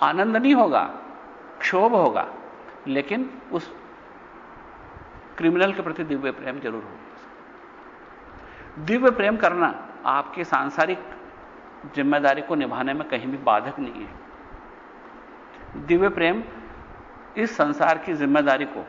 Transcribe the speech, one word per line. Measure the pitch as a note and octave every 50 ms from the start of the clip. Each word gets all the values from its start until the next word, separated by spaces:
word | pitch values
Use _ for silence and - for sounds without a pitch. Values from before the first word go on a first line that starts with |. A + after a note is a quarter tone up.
| C#3
आनंद | D3 D#3 F#3 G3+ A3+ A3
नहीं | A3 B3 C#4 C#4+
होगा, | B3 A3+ F3 C3 G#2+ D#2+ D2 - - - - - - - - - - - - - -
क्षोभ | - - - F3+ G#3 A#3 A#3+
होगा, | G3 E3 B2+ G#2+ G2 - - - - - - - - - - - - -
लेकिन | C#3+ C3 C#3 C#3 C#3+ G3+ B3 C4 - - - - - -
उस | E3 - - - - - - - - - - - - - - - - - - - - - - - - - - - - - - - - - - - -
क्रिमिनल | E3 E3 E3+ F3+ F#3 G3 F#3+
के | F#3+ F3
प्रति | E3 D#3+ E3 E3
दिव्य | D#3 C#3+ C3+ C#3 C3
प्रेम | B2+ - - C#3 D#3 C#3+
जरूर | C3+ A#2 A2+ A2 G2+
होगा। | - - - - - - - - - - - - - - - - - - - - - - - - - - - - - - - - - - - - - - D#3 D3+
दिव्य | E3 A3 B3 C4 B3+
प्रेम | A#3 - G3 G#3 A3+
करना | G#3+ - E3 F3 F3 E3+ - - - - - - - -
आपकी | C3 C3 C#3+ C#3 - - F3+ E3+
सांसारिक | E3+ D#3 C3 C3+ C#3+ D3 - D#3 F3 F#3 - - - - - - - - - - - - - - - - - - - -
जिम्मेदारी | C#3+ C3+ C#3+ D3 D3 C#3+ C#3 C3+ D3+ D3+
को | - E3
निभाने | D3+ C#3 A#2+ A#2 B2 C3 C#3 C#3
में | D3+ D3+ -
कहीं | C3+ A#2 A#2
भी | C3 C#3
बाधक | C#3 C3+ A#2+ G#2+ G#2+ G#2+ G#2+ - C#3+
नहीं | C3+ A#2+ A#2 A2+ G#2+
है। | G2 - - - - - - - - - - - - - - - - - - - - - - - - - - - - - - - - -
दिव्य | D#3+ D3 D3 E3+ F3 F#3+ G3+
प्रेम | E3+ E3+ E3+ E3+ F#3 A3+ A3 - - - - - - - - - - - - - - - - - -
इस | G#3+ A3+ A3 -
संसार | - D3+ D3 C#3+ - D#3 E3 D#3+ D#3
की | - - E3
जिम्मेदारी | D3 C#3+ C#3 C#3+ D3+ C#3+ C#3+ C3 C3+ C#3+
को | C#3 - G2 -